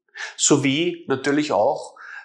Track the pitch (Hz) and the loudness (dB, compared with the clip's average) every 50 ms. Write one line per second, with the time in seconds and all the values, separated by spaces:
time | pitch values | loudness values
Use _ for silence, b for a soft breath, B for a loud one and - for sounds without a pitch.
0 | _ _ B B B B B B - - 151 135 131 135 135 156 175 175 170 - | _ _ B B B B B B 4 4 4 4 4 2 0 0 -2 -2 -4 -6
1 | - - 135 131 139 143 139 151 151 147 110 98 110 139 - - - - B B | -4 -4 -4 -2 0 0 0 0 0 0 2 2 2 2 0 -2 -8 -14 B B
2 | B B B B B | B B B B B